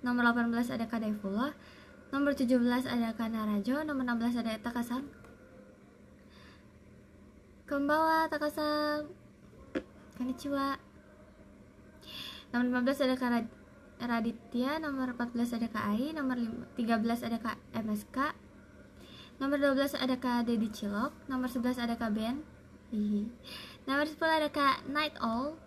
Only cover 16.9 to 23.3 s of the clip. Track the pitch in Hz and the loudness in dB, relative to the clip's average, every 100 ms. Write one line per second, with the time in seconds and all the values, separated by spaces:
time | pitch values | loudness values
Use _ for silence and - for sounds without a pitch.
16.9 | 226 233 233 233 226 233 - - 226 220 | 2 2 0 -2 -4 -4 -8 -8 -6 -2
17.9 | 208 - 254 285 - - - - - - | -4 -4 -2 -2 -2 -16 -20 -20 -20 -20
18.9 | - - - - - 269 285 285 269 285 | -20 -20 -20 -20 -4 0 4 4 4 2
19.9 | 294 254 254 254 240 233 226 220 - 202 | 0 0 0 2 2 2 2 0 -2 -4
20.9 | 202 262 - - 262 254 254 247 254 240 | -2 -2 -4 -6 -2 -2 0 0 0 -2
21.9 | 233 226 208 226 277 311 - - - - | -2 0 0 0 -4 -8 -18 -20 -20 -6
22.9 | 220 208 208 226 | -2 0 0 -2